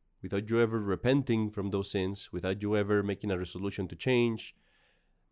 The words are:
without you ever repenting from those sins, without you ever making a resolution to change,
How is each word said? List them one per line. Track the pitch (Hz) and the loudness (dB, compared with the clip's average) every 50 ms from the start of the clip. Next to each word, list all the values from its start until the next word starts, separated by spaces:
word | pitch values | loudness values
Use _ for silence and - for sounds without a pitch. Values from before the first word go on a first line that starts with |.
| _ _ _ _ | _ _ _ _
without | - 92 101 101 107 107 | -8 -4 -4 -2 -2 2
you | 113 117 | 4 4
ever | 117 110 113 113 | 4 4 2 0
repenting | 104 101 95 87 - 120 135 143 131 - 117 113 110 104 | 0 0 -2 0 2 2 2 2 2 2 2 2 0 0
from | 107 104 98 101 | -2 -4 -4 -2
those | 98 98 95 - | -2 -2 -2 -2
sins, | - 101 92 95 101 - - - | -2 -2 -2 -2 -4 -6 -10 -10
without | - 90 90 95 98 101 | -8 -4 -2 -2 -2 -2
you | 104 104 107 104 | 0 0 2 2
ever | 101 101 104 104 | 2 2 2 2
making | 98 101 98 - - 104 | 2 0 -2 -2 -2 -2
a | 95 90 | -2 -2
resolution | 92 - - 95 98 101 - - 95 85 | -2 -4 -6 -6 -6 -6 -4 -4 -6 -6
to | 82 | -8
change, | - - 131 127 120 120 117 113 117 - - - _ _ _ _ _ _ _ _ _ _ _ _ _ _ _ | -4 0 2 4 4 4 2 0 -2 -8 -14 -20 _ _ _ _ _ _ _ _ _ _ _ _ _ _ _